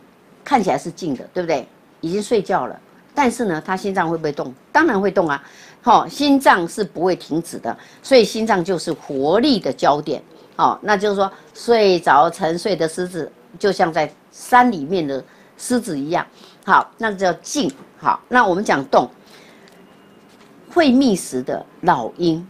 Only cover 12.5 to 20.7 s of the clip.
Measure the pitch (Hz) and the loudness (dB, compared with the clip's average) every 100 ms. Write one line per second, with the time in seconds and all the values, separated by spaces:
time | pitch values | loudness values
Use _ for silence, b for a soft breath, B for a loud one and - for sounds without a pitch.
12.5 | 170 220 175 160 180 180 175 135 - _ | -2 -4 -2 -4 -4 -8 -8 -10 -14 _
13.5 | - 202 185 175 160 151 - _ - - | -4 -2 0 0 0 -4 -8 _ -20 2
14.5 | 247 247 185 139 190 147 135 - b b | 4 4 0 -4 -4 -2 -6 -10 b b
15.5 | _ - 247 - 147 143 170 - B B | _ -4 -4 -2 -6 -4 -4 -6 B B
16.5 | B - 156 - _ 226 190 190 170 - | B 0 2 2 _ -6 -2 -2 -2 -6
17.5 | 294 170 - - - 143 - - 247 214 | -4 -4 -6 -20 -4 -2 -2 0 2 2
18.5 | 175 220 156 135 214 123 - B B B | 0 0 -2 2 2 2 -8 B B B
19.5 | B B B - - - - - _ - | B B B -20 -20 -20 -20 -20 _ -20
20.5 | - - | -20 -4